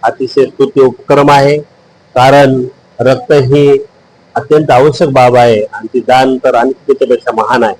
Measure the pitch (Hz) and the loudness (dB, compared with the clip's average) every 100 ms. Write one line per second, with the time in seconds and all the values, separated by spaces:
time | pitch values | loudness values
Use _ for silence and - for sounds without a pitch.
0 | 113 117 131 - 131 - 135 139 131 123 | -4 -6 -6 -2 -4 -2 -2 2 0 0
1 | - 143 143 143 139 151 147 _ _ _ | -2 0 2 2 2 -2 -6 _ _ _
2 | _ 123 127 143 135 131 127 - _ - | _ 0 2 4 2 0 -6 -12 _ -6
3 | 123 127 - 156 127 143 143 403 - _ | -2 -2 0 0 2 0 2 0 -4 _
4 | _ _ _ - 113 151 151 123 147 143 | _ _ _ -12 -2 -2 2 2 2 0
5 | 160 131 123 123 120 110 107 104 110 123 | -2 2 2 4 2 0 -4 -10 -8 -8
6 | 113 127 131 131 - 120 123 131 - 135 | -2 0 0 -2 -2 -2 -2 -6 -6 -4
7 | 123 120 - 113 110 123 113 95 | -2 -2 -4 -6 -4 -2 -2 -6